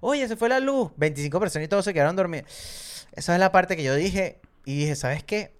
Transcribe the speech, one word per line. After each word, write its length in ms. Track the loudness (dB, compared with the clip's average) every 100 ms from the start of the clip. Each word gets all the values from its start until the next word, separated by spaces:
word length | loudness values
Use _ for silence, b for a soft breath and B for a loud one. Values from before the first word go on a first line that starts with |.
"Oye, 260 | -2 0 -2
se 80 | 0
fue 120 | 0
la 80 | 2
luz", 300 | 2 0 -2 -2
veinticinco 420 | -2 -2 -4 -2
personas 240 | -2 -2 0
y 20 |
todos 160 | 0
se 100 | 2
quedaron 200 | 2 2 2
dormidos. 300 | -2 -4 -10 B B B B B B
Esa 200 | -8 0
es 60 | 4
la 120 | 6
parte 220 | 6 4 0
que 60 |
yo 100 | 0
dije, 460 | 2 0 -2 -4 -6 _ _ -6
y 100 | -2
dije, 160 | -2 -2
"¿Sabes 260 | -2 -4
qué? 300 | -4 -4 -4